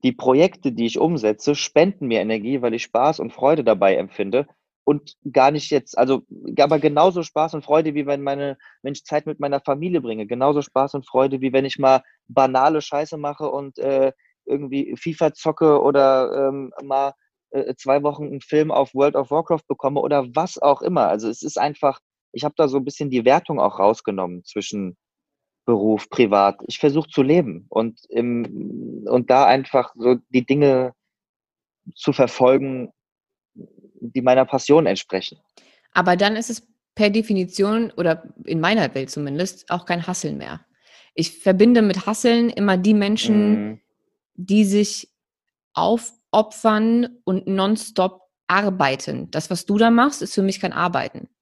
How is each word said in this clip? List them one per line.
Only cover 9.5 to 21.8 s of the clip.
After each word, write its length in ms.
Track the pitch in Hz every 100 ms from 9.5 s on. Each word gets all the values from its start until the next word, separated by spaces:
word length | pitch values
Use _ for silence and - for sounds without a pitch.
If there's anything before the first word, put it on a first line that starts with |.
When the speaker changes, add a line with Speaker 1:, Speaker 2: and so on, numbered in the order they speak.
| 143
Speaker 1:
Familie 400 | - 139 175 175
bringe, 260 | 123 110 104
genauso 340 | 120 135 147
Spaß 340 | 139 131 139 143
und 120 | 131
Freude, 320 | 131 135 135
wie 120 | 131
wenn 100 | 131 135
ich 140 | -
mal 240 | 135 131 _ _ _
banale 540 | 123 131 131 139 156
Scheiße 360 | - 143 156 156
mache 320 | 147 143 151
und, 280 | 139 139 -
äh, 320 | 139 135 135 - _ _ -
irgendwie 500 | 139 143 139 139 120
fifa 360 | - 156 160
zocke 480 | - 160 156 160 147
oder, 680 | 139 139 135 131 127 135 139
ähm, 240 | 139 131 -
mal, 300 | 139 135 139 - _ _ _
äh, 240 | 135 - 127
zwei 280 | 135 139
Wochen 220 | 147 147 147
einen 160 | 139
Film 300 | - 151 156
auf 220 | - 135
World 220 | 131 143 143
of 160 | 131
Warcraft 300 | 151 165 165 _
bekomme 320 | 139 135 143
oder 240 | 135 143 127 120
was 220 | 180 -
auch 200 | 143 135
immer. 260 | - 175 101
Also, 220 | 104 110
es 140 | 117
ist 140 | 151 -
einfach, 420 | 143 143